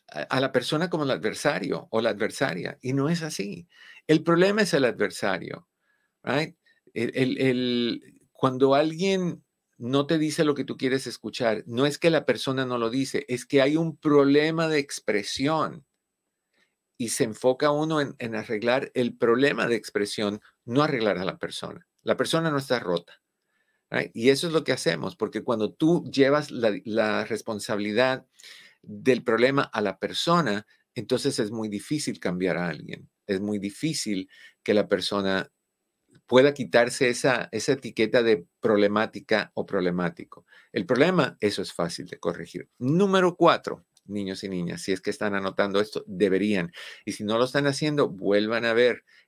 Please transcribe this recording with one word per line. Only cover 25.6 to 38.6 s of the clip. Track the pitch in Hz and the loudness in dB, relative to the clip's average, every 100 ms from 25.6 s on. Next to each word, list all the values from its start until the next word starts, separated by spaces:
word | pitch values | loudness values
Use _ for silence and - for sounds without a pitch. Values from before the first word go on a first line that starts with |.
| 104 | -2
tú | - 160 170 123 | 0 2 2 0
llevas | 135 135 147 147 | 2 2 2 -2
la, | 123 113 101 - | -2 -2 -2 -2
la | 107 107 104 107 | 0 0 0 -2
responsabilidad | 110 - 107 - 107 104 104 131 131 - _ - - - _ | -6 -6 -8 -6 -4 -2 2 2 0 -8 _ -20 -20 -20 _
del | - 104 107 120 | -18 -2 2 2
problema | - 113 123 139 | 2 4 4 2
a | - 113 | 0 -2
la | 101 95 | -2 -2
persona, | 98 92 - 170 139 101 - _ _ | -6 -2 2 2 2 -2 -6 _ _
entonces | - 107 123 135 123 | -12 -2 0 0 -2
es | 107 | -2
muy | 113 110 | -4 -6
difícil | 104 - 151 139 110 | -6 -6 -6 -4 -6
cambiar | - 90 92 85 | -4 -2 0 0
a | 87 | -2
alguien. | 76 - - - _ - | -6 -12 -16 -18 _ -4
Es | 98 | -4
muy | 104 104 | -2 -4
difícil | 101 - 156 151 113 95 92 - - _ | -6 -4 -4 -4 -4 -6 -6 -14 -20 _
que | - | 2
la | 104 92 | 2 2
persona | 95 - 101 98 95 - _ _ _ _ _ _ _ - | 0 0 -2 0 0 -2 _ _ _ _ _ _ _ 4
pueda | 123 143 | 6 6
quitarse | 143 107 120 120 - 127 | 4 2 4 4 2 0
esa, | 123 143 120 - | 2 2 0 -2
esa | 110 - | -4 -2
etiqueta | 131 117 - 110 127 | -2 -2 0 2 4
de | 117 107 - _ | 4 2 0 _